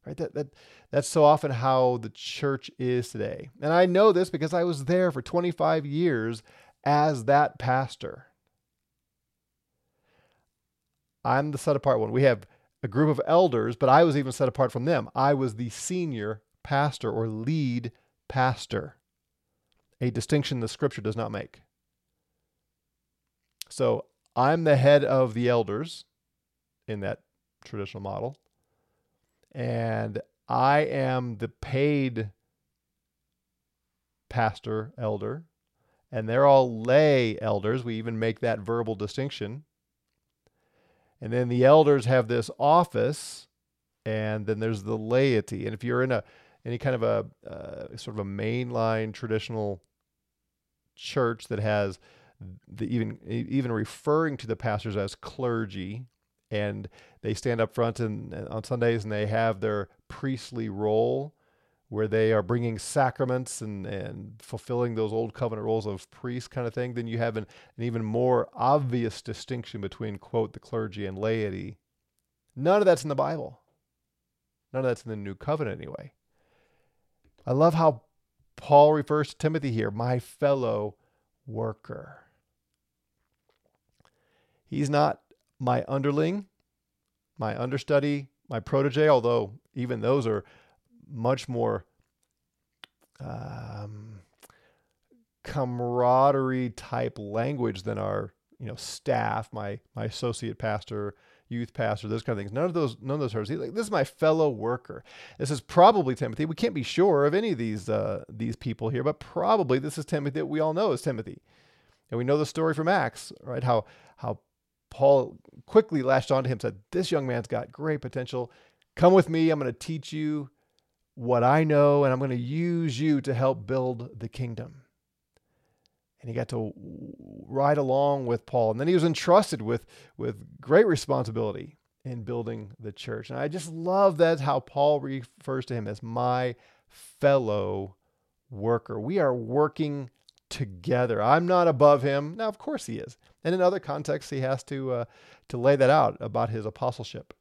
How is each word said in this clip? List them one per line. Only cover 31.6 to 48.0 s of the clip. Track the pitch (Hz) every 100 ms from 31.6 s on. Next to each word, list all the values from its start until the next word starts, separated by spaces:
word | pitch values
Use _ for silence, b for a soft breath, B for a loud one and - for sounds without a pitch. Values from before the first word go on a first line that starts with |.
| - 131 147 147 131 113 107 _ _ _ _ _ _ _ _ _ _ _ _ _ _ _ _ _ _ _ _
pastor, | 120 113 - 117 110 113 -
elder, | 110 107 104 143 165 _ _ _ _ _ _
and | 117 110
they're | 123
all | 143 135 127 110
lay | 117 139 151 135 117 107
elders. | 110 104 104 127
We | 120
even | 110 113 113
make | 113 110
that | 117 107
verbal | 98 117 113
distinction. | 101 104 - 139 - 104 127 _ _ _ _ _ _ _ _ _ _ _ _ _ _ _ _
And | 113
then | 123 123
the | 123
elders | 127 156 147 139
have | 113 131 113
this | 120 110 -
office, | 143 165 170 - 123 151 - - - _ _ _ _ _
and | 113 110 107 107
then | 104 107
there's | 110 110
the | 101 110
laity. | 110 127 139 113 - 101
And | 107
if | 107
you're | 120 123
in | 131
a, | 117 - b b b
any | 117 120
kind | 143
of | 127
a, | 113 110 104 _ -
uh, | - - - -
sort | -